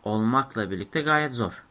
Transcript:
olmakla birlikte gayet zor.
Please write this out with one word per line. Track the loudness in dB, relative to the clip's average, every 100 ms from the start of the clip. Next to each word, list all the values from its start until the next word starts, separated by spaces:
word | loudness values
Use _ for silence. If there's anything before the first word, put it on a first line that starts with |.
olmakla | -2 0 2 2 0 -4 -4
birlikte | -4 -4 -2
gayet | 2 2 2
zor. | -2 -4 -4 -20